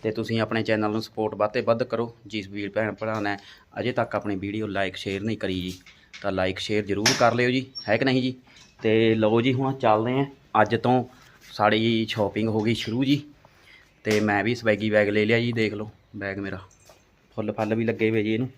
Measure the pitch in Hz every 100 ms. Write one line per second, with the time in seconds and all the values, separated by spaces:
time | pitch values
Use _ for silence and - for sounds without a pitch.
0 | 110 107 107 113 110 113 107 107 107 110
1 | 110 - 107 101 104 127 117 113 123 113
2 | 117 - 101 107 95 101 101 101 110 98
3 | 110 110 101 101 - - _ - 107 123
4 | 113 104 101 98 101 107 107 98 98 92
5 | - 98 107 104 95 92 90 90 - -
6 | _ - 101 95 92 95 - 107 98 98
7 | 107 127 120 113 123 127 131 - - 110
8 | 135 131 127 127 _ - - _ 113 110
9 | 113 110 107 113 123 123 135 135 117 107
10 | 113 131 139 - _ 110 107 113 123 127
11 | 123 - - - - - 107 110 113 113
12 | 110 113 101 107 110 110 107 113 - 117
13 | 135 143 - - - _ - - _ _
14 | - 107 107 101 101 120 110 101 107 104
15 | 104 104 107 117 120 117 110 104 107 -
16 | _ 107 98 98 98 95 - _ _ -
17 | _ _ _ - 104 104 107 110 113 110
18 | 110 113 104 110 127